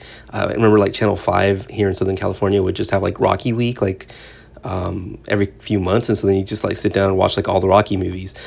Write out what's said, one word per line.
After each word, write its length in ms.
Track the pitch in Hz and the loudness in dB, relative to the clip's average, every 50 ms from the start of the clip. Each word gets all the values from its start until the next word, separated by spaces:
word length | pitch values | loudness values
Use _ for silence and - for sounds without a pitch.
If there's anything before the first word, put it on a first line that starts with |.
| - - - - - - - | -20 -20 -20 -20 -16 -10 -6
uh, 140 | 104 95 - | -4 -4 -4
I 40 | - | 0
remember, 260 | 113 117 107 107 104 | 2 4 6 6 6
like, 140 | 98 98 - | 4 4 0
Channel 220 | - 113 104 104 | 0 0 0 0
five 520 | 101 - - 92 95 98 101 98 95 101 | 0 -2 0 0 2 2 2 2 0 -4
here 200 | - 104 104 101 | -6 -4 -2 0
in 60 | 95 92 | 0 0
Southern 220 | - 95 98 95 | 0 -2 -2 -2
California 460 | 90 98 95 92 - 104 95 101 98 92 | -2 -2 -4 -2 0 0 2 2 2 2
would 120 | 92 - | 0 -2
just 140 | - 87 - | -4 -4 -2
have, 140 | 101 95 95 | -2 -2 0
like, 160 | 95 - - | -2 -2 0
Rocky 340 | - 101 - - - 123 113 | 0 0 0 0 -2 -2 0
Week, 260 | 120 120 120 123 - | 0 0 -2 -2 -2
like, 280 | 104 95 92 - - - - - - - - - - - - - - | -2 -2 -2 -4 -10 -18 -20 -20 -20 -20 -20 -20 -20 -20 -20 -14 -10
um, 560 | 90 95 92 90 87 95 98 92 - - - - | -6 -6 -4 -4 -6 -6 -8 -10 -12 -14 -14 -6
every 260 | - 107 101 98 - - - | -2 0 0 0 -2 -4 -8
few 200 | - - 107 98 | -6 -2 -2 0
months, 300 | 90 92 101 120 117 - | 2 2 2 2 2 0
and 80 | 104 | -2
so 80 | - - | 0 2
then 120 | 98 95 | 2 2
you 60 | 95 95 | 2 0
just, 200 | - 107 - - | -2 -4 -4 -4
like, 120 | 98 98 | -4 -4
sit 160 | - - 101 | -2 -2 0
down 180 | - 98 98 98 | 2 2 2 2
and 100 | 95 92 | 2 2
watch, 180 | 95 98 - | 2 0 0
like, 100 | 98 - | -2 -2
all 140 | 92 92 92 | 0 0 0
the 60 | 92 | 2
Rocky 300 | 95 92 104 - - 101 | 4 4 4 4 2 0
movies. 360 | 92 90 90 90 92 92 95 - - - | -4 -4 -4 -6 -8 -10 -12 -14 -16 -16